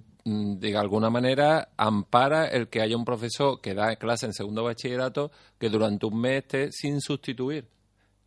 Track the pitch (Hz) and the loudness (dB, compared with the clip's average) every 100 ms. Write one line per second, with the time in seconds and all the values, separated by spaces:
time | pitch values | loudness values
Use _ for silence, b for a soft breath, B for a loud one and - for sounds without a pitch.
0 | - _ 110 107 104 95 104 104 104 104 | -8 _ -4 -2 -2 -2 0 0 2 2
1 | 113 120 127 131 147 156 - - 110 104 | 2 2 2 4 4 4 0 -2 0 0
2 | - 120 139 156 160 123 113 113 110 117 | 2 4 4 2 2 0 -2 0 0 0
3 | 117 117 117 - 143 127 104 98 107 107 | -2 -4 -4 0 0 0 -4 0 0 0
4 | 113 117 117 98 101 107 120 113 127 127 | -2 -2 -4 -6 -6 -4 -4 -4 -6 -4
5 | 131 143 147 b b _ 113 107 110 104 | -2 -4 -6 b b _ 0 2 2 0
6 | 110 113 123 135 - 135 143 - 147 143 | -2 0 0 0 -2 -4 -4 -4 -4 -2
7 | - 143 - 123 127 151 117 _ _ _ | -2 -6 -6 -6 -6 -6 -12 _ _ _
8 | _ _ | _ _